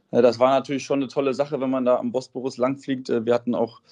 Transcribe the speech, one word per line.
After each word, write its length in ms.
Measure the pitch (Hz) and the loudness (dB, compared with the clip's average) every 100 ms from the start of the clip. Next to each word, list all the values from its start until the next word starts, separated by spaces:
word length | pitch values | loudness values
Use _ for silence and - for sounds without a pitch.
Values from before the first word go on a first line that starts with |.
| _ | _
Äh, 100 | 120 | 4
das 180 | 120 113 | 4 4
war 120 | 127 | 4
natürlich 340 | 135 123 139 - | 4 0 -6 -2
schon 140 | 139 | -2
eine 100 | 127 | -2
tolle 240 | - 139 | -2 0
Sache, 260 | 127 143 143 | -2 -4 -4
wenn 100 | 131 | -2
man 140 | 131 | 0
da 140 | 123 123 | 2 2
am 160 | 120 | 0
Bosporus 440 | 123 135 131 131 123 | -4 -6 -8 -8 -2
langfliegt. 520 | 127 139 - 131 131 | -2 -2 -6 -6 -2
Äh, 160 | 120 113 | -2 0
wir 80 | |
hatten 220 | 120 123 98 | 0 0 -2
auch 260 | 113 - _ | -2 -6 _